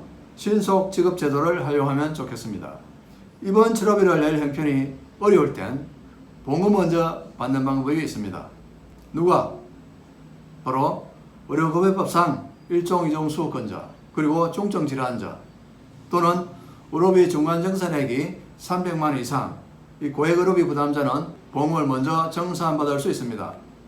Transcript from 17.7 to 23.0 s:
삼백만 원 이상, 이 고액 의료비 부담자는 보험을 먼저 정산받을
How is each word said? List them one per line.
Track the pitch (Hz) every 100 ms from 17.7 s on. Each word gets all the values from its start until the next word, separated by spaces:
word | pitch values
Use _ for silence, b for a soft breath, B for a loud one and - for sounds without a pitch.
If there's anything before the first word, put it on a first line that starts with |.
| 190 175 151 131 123 147 - - -
삼백만 | - 180 180 165 151
원 | 135
이상, | 120 135 92 - - - - -
이 | 147
고액 | 135 156 175
의료비 | 180 175
부담자는 | 151 147 143 143 135 139 165 - -
보험을 | - 151 165 143
먼저 | 131 135 160 160
정산받을 | - 175 175 170 147 147 143